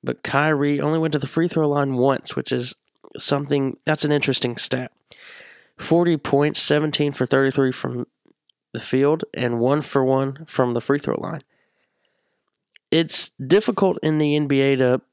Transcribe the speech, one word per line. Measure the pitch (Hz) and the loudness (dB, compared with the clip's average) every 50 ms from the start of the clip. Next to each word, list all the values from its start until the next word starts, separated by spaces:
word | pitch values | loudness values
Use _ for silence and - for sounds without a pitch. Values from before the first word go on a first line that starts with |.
| - | -4
But | 127 123 _ | -6 -6 _
Kyrie | _ - - 135 147 156 156 139 143 143 147 139 | _ -2 0 0 2 2 0 0 0 0 0 0
only | 139 151 160 160 | 0 -2 0 0
went | 160 160 | -2 -2
to | 143 147 | -2 -2
the | 135 | -2
free | 131 - 160 165 180 | -2 -2 -2 -2 0
throw | - 165 156 147 | 0 0 0 0
line | 143 143 139 139 131 | 2 0 0 0 0
once, | 127 123 139 135 - - - - | 2 2 2 2 0 -4 -6 -6
which | - 131 - | -6 -4 -4
is | 127 123 123 123 - _ _ _ _ _ _ - _ | -4 -4 -4 -4 -6 _ _ _ _ _ _ -18 _
something, | - - - 147 143 143 139 151 139 135 135 - _ - | -2 0 0 0 0 0 -2 -2 -2 -2 -2 -6 _ -2
that's | 165 156 147 - | -2 -2 0 2
an | 147 | 2
interesting | 147 143 135 - 127 - - 123 117 | 2 2 2 0 0 0 0 -2 -2
stat. | - - - - 127 127 - _ _ _ _ - - - - - - - - - - _ _ _ - | -2 -2 -2 -2 -4 -4 -10 _ _ _ _ -20 -20 -20 -20 -20 -20 -20 -20 -20 -20 _ _ _ -6
Forty | - - 165 170 175 170 170 143 | 0 2 2 4 4 2 0 0
points, | _ - - 139 147 151 151 - | _ 0 2 2 2 2 2 0
seventeen | - - 147 151 151 151 147 - 147 147 | 2 2 2 2 2 0 0 0 0 0
for | 139 - 127 | 0 -2 0
thirty-three | 123 - 135 135 135 131 - 135 131 | 2 2 2 2 2 2 2 0 0
from | 123 - - 131 123 120 123 _ _ _ _ _ _ _ _ _ _ _ _ _ | 0 -2 -6 -6 -6 -6 -10 _ _ _ _ _ _ _ _ _ _ _ _ _
the | _ 117 | _ -4
field, | - - - 131 135 143 156 165 - - | -2 0 2 2 2 2 2 0 -4 -8
and | - - 127 120 120 117 | -6 -4 -2 -2 0 0
one | 117 127 143 151 | 2 2 2 0
for | 143 - - 139 131 | -2 0 0 2 2
one | 131 135 135 135 135 135 143 160 | 2 2 0 0 -2 -6 -10 -12
from | - - - 131 123 120 | -8 0 0 0 2 2
the | 120 | -2
free | - - 143 143 | 0 0 -2 -2
throw | - - - - | 0 -4 -4 -4
line. | - - - 143 - _ _ _ _ _ _ _ _ _ _ _ _ _ _ _ _ _ _ _ _ _ _ _ _ - _ - _ _ | -6 -8 -10 -12 -14 _ _ _ _ _ _ _ _ _ _ _ _ _ _ _ _ _ _ _ _ _ _ _ _ -20 _ -20 _ _
It's | - 160 170 - - - - - | 0 0 0 2 2 0 0 0
difficult | _ _ 135 131 165 202 - - 214 - 202 190 180 - | _ _ 0 2 2 4 4 2 0 0 0 0 0 0
in | - 151 156 151 | -2 -2 0 0
the | 156 147 147 | 0 0 0
N | 151 151 139 | 0 0 0
B | 139 135 | 2 2
A | 135 139 139 | 2 2 2
to | 127 131 123 123 127 _ _ | 2 2 2 0 -2 _ _